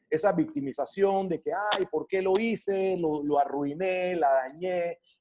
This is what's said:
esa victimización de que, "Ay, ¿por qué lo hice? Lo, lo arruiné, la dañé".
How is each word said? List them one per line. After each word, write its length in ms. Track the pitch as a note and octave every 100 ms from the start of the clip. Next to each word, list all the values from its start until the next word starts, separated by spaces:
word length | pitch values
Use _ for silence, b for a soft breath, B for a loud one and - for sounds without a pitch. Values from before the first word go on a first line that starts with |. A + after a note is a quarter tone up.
| _
esa 240 | D#3 -
victimización 960 | F3 D#3 C#3+ C#3 - - - G3 G3 F#3+
de 120 | D#3+
que, 100 | -
"Ay, 320 | E3+ G#3 G#3 F#3
¿por 160 | D#3 -
qué 160 | F#3+
lo 120 | F#3+ F#3+
hice? 600 | A3+ G3+ - G3 F#3+ F#3
Lo, 260 | D#3+ D3+
lo 160 | D3 C#3+
arruiné, 720 | C#3 C3+ C#3+ D3 F#3+ F#3 F3+ F3
la 120 | D3
dañé". 640 | C3+ B2+ D3+ F#3 F3+ E3+ E3+ b b